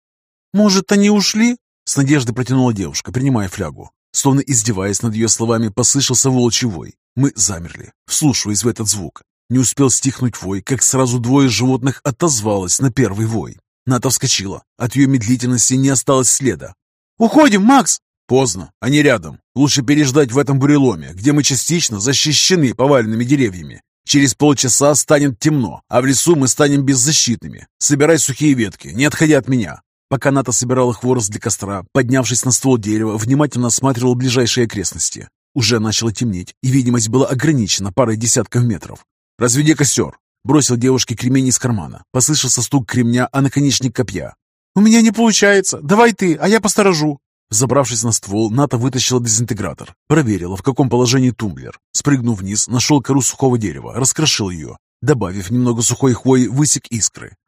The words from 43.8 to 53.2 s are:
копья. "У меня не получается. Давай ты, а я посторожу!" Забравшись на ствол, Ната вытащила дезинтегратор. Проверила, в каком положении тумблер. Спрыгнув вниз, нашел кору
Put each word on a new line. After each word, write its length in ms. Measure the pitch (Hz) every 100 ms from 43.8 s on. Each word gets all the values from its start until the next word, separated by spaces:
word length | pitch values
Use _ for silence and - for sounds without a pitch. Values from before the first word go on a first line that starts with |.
| 131
копья. 420 | - 113 92 64 - _ _ _
"У 60 | -
меня 220 | 214 233
не 80 | 226
получается. 720 | 220 226 - 202 196 185 -
Давай 320 | 147 208 233
ты, 200 | 196 185 147
а 120 | 180
я 140 | 220
посторожу!" 580 | 208 - 196 165 151 143 _ _ -
Забравшись 500 | 104 127 135 131 117
на 100 | 120
ствол, 380 | - - 101 113
Ната 280 | 113 113 123
вытащила 420 | 127 123 - 123
дезинтегратор. 720 | 120 104 120 104 95 - - - -
Проверила, 480 | 156 123 95 87 95
в 60 |
каком 260 | - 123 135
положении 440 | 120 120 131 127
тумблер. 460 | - 107 65 64 - _
Спрыгнув 460 | - 147 139 120 107
вниз, 280 | 95 104 -
нашел 360 | 120 - 147
кору 180 | - 139